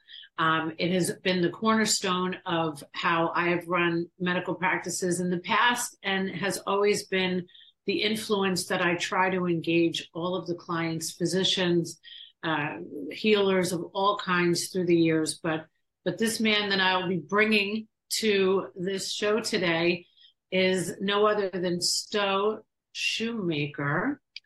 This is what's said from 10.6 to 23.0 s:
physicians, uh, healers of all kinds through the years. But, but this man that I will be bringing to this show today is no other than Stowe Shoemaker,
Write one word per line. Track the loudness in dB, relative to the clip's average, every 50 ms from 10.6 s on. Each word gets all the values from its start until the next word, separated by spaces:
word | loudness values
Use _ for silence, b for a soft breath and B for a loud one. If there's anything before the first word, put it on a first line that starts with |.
| -6 -6 -4 -4 -2 -2 -4 -4 -6 -8 -6
physicians, | -4 -2 0 0 0 2 2 2 2 2 2 2 2 2 0 -6 B B B B B B B B _ -4
uh, | -2 -2 -2 -2 -4 -6 -8 -12 -12 -12 -12 -10 -10
healers | -10 -2 2 4 4 4 4 4 4 2 2 2 0
of | -4 -4 -6 -4
all | 0 2 2 2
kinds | 0 0 0 2 2 4 4 2 2 -2 -4
through | -4 -2 2
the | 4 4
years. | 6 6 4 4 2 2 0 -4 -4 -4
But, | -2 -2 -2 -4 -10 _ _ _ _ _ _ _
but | -4 -2
this | 0 -2 -2 0 0
man | 2 2 2 2 2 0
that | 2 2
I | 4 4 2
will | 2 0 0
be | -2 -2
bringing | -2 0 2 2 4 4 4 2 2 0 -2 -4 -6 -8 _ _ _ _ -6 -2
to | 0 2 2 4 4 4 2 2 0 -4 -8
this | -8 -6 -4 -4 -4 -6 -6 -6
show | -4 0 0 0 0
today | 0 -2 -2 0 0 2 2 2 2 0 0 -2 b b b b b b b b _ _
is | 0 2 2 2 2 0 0 -4 -4 -4
no | -2 0 2 4 4
other | 4 4 2 0 -2
than | -2 -2 -2 -2 -2 0 0
Stowe | 0 -2 -2 -4 -2 -2 0 0 2 2 2 2 0 0 -2 -8 _ _ _ _ _ _
Shoemaker, | -6